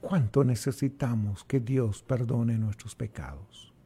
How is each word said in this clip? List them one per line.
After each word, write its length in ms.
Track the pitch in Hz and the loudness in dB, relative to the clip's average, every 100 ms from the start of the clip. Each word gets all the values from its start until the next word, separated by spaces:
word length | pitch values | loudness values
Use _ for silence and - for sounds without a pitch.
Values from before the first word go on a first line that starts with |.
¿Cuánto 420 | - 196 110 139 | 0 2 4 4
necesitamos 1000 | 131 120 - 127 139 - 127 117 104 98 - | 4 2 -2 0 -2 0 -2 0 0 -4 -2
que 140 | 135 | -2
Dios 440 | 117 135 117 98 | 2 2 2 -2
perdone 560 | - 127 120 120 117 113 | -2 -2 0 0 2 2
nuestros 340 | 110 101 107 | 0 -4 -10
pecados? 800 | - 110 - - 71 95 - - _ | -10 -8 -8 -10 -10 -16 -20 -20 _